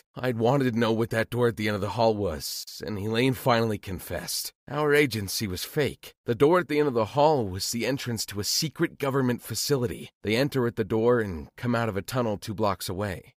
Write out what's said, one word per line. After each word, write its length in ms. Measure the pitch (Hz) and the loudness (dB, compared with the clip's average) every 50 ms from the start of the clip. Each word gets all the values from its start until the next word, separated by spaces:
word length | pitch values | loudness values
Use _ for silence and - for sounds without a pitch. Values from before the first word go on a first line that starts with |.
| _ _ - | _ _ -10
I'd 240 | 131 123 127 117 113 | -6 -4 -2 0 2
wanted 340 | 110 120 139 143 127 127 | 4 4 4 4 2 2
to 60 | 107 117 | 2 2
know 140 | 117 110 | 2 2
what 180 | 113 107 117 - | 2 2 0 0
that 180 | 117 113 110 - | 0 -2 -2 -2
door 200 | 120 120 120 117 | 0 0 2 2
at 80 | 107 | 0
the 100 | - 107 | 0 -2
end 80 | 107 104 | -2 0
of 60 | 98 | -2
the 160 | 98 101 98 117 | -2 -2 0 2
hall 160 | 113 113 107 | 4 4 4
was, 680 | 101 101 87 78 71 - - - - - - - - - | 2 0 -2 -4 -4 -6 -8 -8 -10 -10 -12 -14 -10 -8
and 100 | - 107 | -8 -6
Elaine 380 | 95 101 110 110 117 127 135 123 | -4 -4 -2 0 2 2 2 2
finally 440 | - - 131 120 113 113 110 104 101 | 2 2 2 4 4 2 0 -2 -4
confessed. 760 | - 101 92 82 - - 87 76 - - - - - - - _ _ - | -6 -8 -8 -8 -8 -6 -8 -8 -6 -6 -6 -6 -6 -8 -12 _ _ -8
Our 240 | 139 147 151 147 143 | -4 0 2 4 4
agency 540 | 147 151 127 104 110 98 95 - - 117 95 | 4 4 2 0 -4 -4 -4 -4 -4 -4 -4
was 160 | 90 - - | -4 -6 -8
fake. 500 | - - 151 135 101 - - - - - _ _ | -6 -2 -2 -2 -2 -2 -8 -16 -20 -20 _ _
The 120 | 127 117 | -2 2
door 240 | 98 139 151 180 180 | 4 6 6 6 4
at 80 | 175 - | 2 2
the 100 | 147 147 | 0 2
end 80 | 147 | 2
of 80 | 143 117 | 2 2
the 220 | 117 107 101 - | 0 0 0 2
hall 320 | 147 143 160 156 131 107 95 | 4 4 6 4 4 0 -2
was 240 | 90 95 - - | -4 -4 -4 -4
the 120 | - 117 107 | -4 -2 -2
entrance 400 | 120 139 135 - 123 117 104 - | -2 -2 -2 -4 -4 -4 -4 -6
to 120 | - 98 104 | -6 -6 -6
a 60 | 98 | -4
secret 560 | - - - 160 - - - 170 - - - | -2 -2 -2 -2 -4 -2 -2 -4 -4 -2 -4
government 420 | 143 135 127 139 127 123 120 - | -4 -2 0 2 2 0 0 -2
facility. 680 | - - 113 - - - 143 123 123 90 87 82 - - _ _ | -4 -8 -6 -4 -2 0 0 0 0 -2 -4 -6 -12 -16 _ _
They 140 | - 104 110 | -2 0 2
enter 320 | 120 143 143 - 135 117 117 | 2 2 0 0 0 0 0
at 80 | - | 0
the 80 | - 107 | -2 -2
door 360 | 90 117 110 113 120 123 117 | 0 0 2 4 4 4 4
and 280 | 107 98 85 78 73 - _ | 2 -2 -4 -8 -10 -12 _
come 180 | - - 120 120 | -6 -2 0 0
out 140 | 117 117 110 | 2 0 0
of 80 | 92 | -2
a 60 | 98 | -2
tunnel 360 | 90 - - 131 120 107 104 85 | -4 -4 -2 -2 0 0 -2 -4
two 160 | - 113 101 | -6 -6 -4
blocks 340 | 95 107 101 92 - - - | 0 0 0 0 -2 -4 -6
away. 460 | 90 92 104 101 85 - - - - | -4 -4 -4 -4 -6 -8 -12 -18 -20